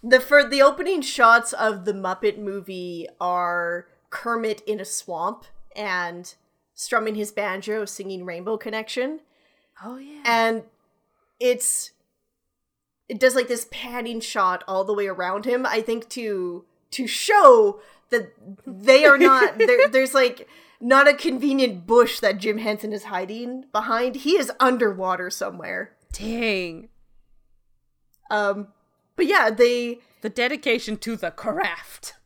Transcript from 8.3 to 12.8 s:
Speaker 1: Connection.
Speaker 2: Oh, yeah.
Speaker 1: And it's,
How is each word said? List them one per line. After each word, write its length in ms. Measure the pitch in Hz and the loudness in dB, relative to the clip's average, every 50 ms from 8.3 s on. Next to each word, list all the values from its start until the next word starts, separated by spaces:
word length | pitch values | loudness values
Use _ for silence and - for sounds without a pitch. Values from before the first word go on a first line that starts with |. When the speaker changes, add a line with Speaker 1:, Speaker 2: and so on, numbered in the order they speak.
| 170 170 180 208 226 214 | -12 -10 -6 -6 -6 -6
Speaker 1:
Connection. 640 | - 240 208 220 220 220 - 254 247 269 311 320 _ _ _ _ _ _ _ _ _ _ _ _ 190 | -6 -8 -8 -8 -8 -8 -6 -4 -4 -4 -6 -10 _ _ _ _ _ _ _ _ _ _ _ _ -18
Speaker 2:
Oh, 120 | 214 247 262 | -18 -16 -16
yeah. 260 | 277 277 302 302 285 | -18 -20 -20 -6 -2
Speaker 1:
And 380 | 247 233 226 226 226 226 226 - _ _ _ _ _ _ _ _ _ _ _ _ _ _ _ | 0 0 2 2 0 0 -4 -8 _ _ _ _ _ _ _ _ _ _ _ _ _ _ _
it's, 520 | 240 247 247 247 - - - - - - _ _ _ _ _ _ _ _ _ _ _ _ _ _ _ _ _ _ | 0 0 0 0 0 -4 -4 -4 -6 -10 _ _ _ _ _ _ _ _ _ _ _ _ _ _ _ _ _ _